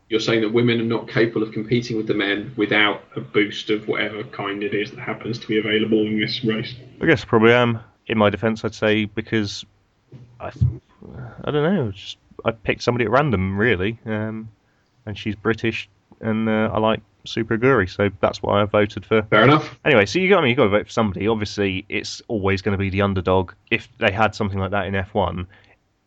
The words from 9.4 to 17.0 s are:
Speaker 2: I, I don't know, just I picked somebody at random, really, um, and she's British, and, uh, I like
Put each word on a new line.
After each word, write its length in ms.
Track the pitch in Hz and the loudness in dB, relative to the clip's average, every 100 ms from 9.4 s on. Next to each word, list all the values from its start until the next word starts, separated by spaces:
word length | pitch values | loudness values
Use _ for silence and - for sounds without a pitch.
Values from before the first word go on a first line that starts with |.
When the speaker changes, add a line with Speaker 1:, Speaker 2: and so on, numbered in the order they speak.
| 101 - - _ _ _ _ 120 - - | -2 -6 -16 _ _ _ _ -20 -20 -16
Speaker 2:
I, 80 | - - - - - _ - 90 120 - | -14 -2 -2 -2 -12 _ -18 -16 -16 -10
I 60 | - | -4
don't 220 | 147 156 | 0 0
know, 180 | 196 113 | 0 -2
just 240 | 92 - - _ - | -6 -14 -18 _ -8
I 60 | 117 | -6
picked 320 | 113 - 117 | -4 -4 -2
somebody 220 | - 120 | 0 0
at 60 | 107 | 2
random, 440 | 127 151 92 95 98 | 2 2 0 0 0
really, 440 | 120 90 101 117 | 0 0 -2 -6
um, 440 | 110 107 110 110 110 - _ _ _ _ 110 | -8 -6 -6 -8 -14 -20 _ _ _ _ -14
and 100 | 101 | -8
she's 200 | 110 98 | -8 -4
British, 520 | 113 117 113 113 - _ _ - | -2 -2 -2 -4 -10 _ _ -8
and, 280 | 113 110 110 | -4 -2 0
uh, 220 | 107 110 | 0 0
I 60 | 110 | 2
like 200 | 110 110 | 2 0